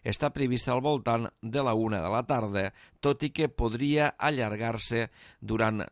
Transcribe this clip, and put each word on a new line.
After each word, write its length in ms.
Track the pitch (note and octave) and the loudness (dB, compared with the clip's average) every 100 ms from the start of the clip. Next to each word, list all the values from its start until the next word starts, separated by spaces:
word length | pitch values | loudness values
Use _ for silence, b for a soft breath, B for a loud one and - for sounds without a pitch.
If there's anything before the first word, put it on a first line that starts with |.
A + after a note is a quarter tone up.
està 300 | - G#2 D3 | -6 -2 -2
prevista 400 | - C3+ B2 - | 0 0 0 0
al 80 | B2 | 0
voltant 480 | C3+ D3 A2 A#2 A#2 - | 2 0 2 0 -2 -8
de 240 | A2+ C3 C3+ | -6 0 2
la 100 | A2 | 2
una 240 | A2+ G#2 | 2 0
de 140 | E2+ | 0
la 100 | A2 | 0
tarda, 460 | A#2+ C3 A2 G2+ F#2+ b b b | 0 0 0 0 -2 b b b
tot 160 | C#3+ C#3 D3+ | 0 2 -2
i 80 | - | -2
que 140 | D3+ | -2
podria 600 | - A#2 A2+ C#3+ D3 D3 - | 0 -2 0 0 2 2 0
allargar-se 920 | D3 C#3+ A2 G#2+ A#2 A2+ - A#2 A2+ b b b | -2 0 -2 -2 -4 -4 -2 -2 -4 b b b
durant 440 | G#2+ A2 A2 A2 E2 | -4 0 2 0 -6